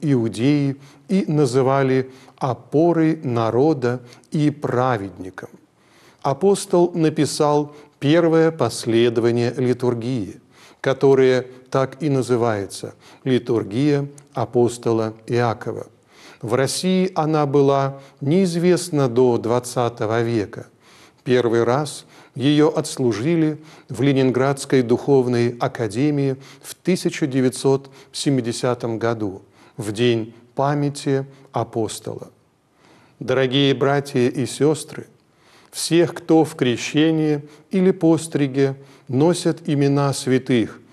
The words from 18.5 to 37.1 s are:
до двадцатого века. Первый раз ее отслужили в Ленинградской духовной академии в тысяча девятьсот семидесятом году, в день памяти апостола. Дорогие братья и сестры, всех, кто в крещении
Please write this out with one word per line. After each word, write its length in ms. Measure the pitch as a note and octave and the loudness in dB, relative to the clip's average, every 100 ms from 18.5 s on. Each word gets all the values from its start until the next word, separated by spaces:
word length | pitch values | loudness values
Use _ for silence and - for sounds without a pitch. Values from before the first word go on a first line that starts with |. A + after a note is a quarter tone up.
| E3+ F3+ E3 - D3 C3+ | 2 2 2 0 0 2
до 300 | A#2 B2+ A#2 | 4 4 2
двадцатого 840 | A2 B2 A#2+ C3+ A#2+ A#2+ G#2+ A#2 | 0 -2 -2 -4 -4 -2 -2 -2
века. 440 | A#2 A#2 F#2+ - - _ _ - - _ | 0 -2 -4 -8 -18 _ _ -20 -20 _
Первый 400 | - B2 A#2+ A#2 | 0 2 2 2
раз 420 | A2+ C3 D3 - - - - | 2 0 -2 -10 -18 -20 -16
ее 360 | C3 C3 D3 D3+ | -4 0 4 4
отслужили 880 | D#3+ D3 - B2+ G2+ C3+ E3+ D#3 D3+ - - - | 2 -4 -2 -2 0 0 0 0 -2 -12 -20 -12
в 120 | A2+ | -2
Ленинградской 800 | C#3 C3+ C3 A#2+ C3+ C#3+ - C3+ | 0 2 2 2 0 -2 0 2
духовной 760 | A#2 A#2+ - C#3 B2 A#2+ A#2+ A#2+ | 2 0 2 2 4 0 0 -2
академии 800 | C3+ - A2 G#2+ D3 C#3+ C#3 C3+ - - | -6 -4 -4 -2 0 0 -2 -4 -10 -20
в 140 | - - | -20 -8
тысяча 520 | - F3+ F3 - D3+ | -2 -2 -2 -4 -2
девятьсот 600 | C3 B2+ - C#3 C3+ C#3 - - | 0 0 0 0 0 -2 -20 -16
семидесятом 880 | - D3+ C3+ A#2 - C3 B2 A#2+ A2 | -6 0 0 -2 -4 -4 -2 -4 -4
году, 440 | A2+ A#2 G#2+ G2 - _ - - | -2 -2 -4 -8 -16 _ -20 -12
в 140 | G#2+ | -8
день 420 | G#2 A#2+ A#2 A2 - - | 0 2 2 -2 -12 -10
памяти 720 | - C#3 D3 C#3+ C#3+ D3 C3+ C#3 - - | -2 0 0 -2 -4 -2 -2 -4 -14 -8
апостола. 760 | A#2+ A2+ A#2+ G#2 - - - - _ _ _ _ _ _ _ _ - | -6 -4 -4 -6 -6 -12 -12 -14 _ _ _ _ _ _ _ _ -10
Дорогие 540 | C3 C3 C3 C3+ C#3 | -2 0 2 2 2
братья 540 | C#3 C#3 C#3+ C#3 B2+ B2 | 2 0 0 -2 0 0
и 160 | C#3+ A#2 | -2 -6
сестры, 600 | - C#3 D3+ - - - _ _ _ _ _ _ | 0 0 0 -6 -16 -18 _ _ _ _ _ _
всех, 420 | - - E3 D#3+ | -10 0 2 2
кто 320 | - - D#3+ D3+ | -2 2 2 2
в 100 | D#3+ | 0
крещении 840 | B2+ A#2 - D3+ D#3+ | -2 -2 -2 0 2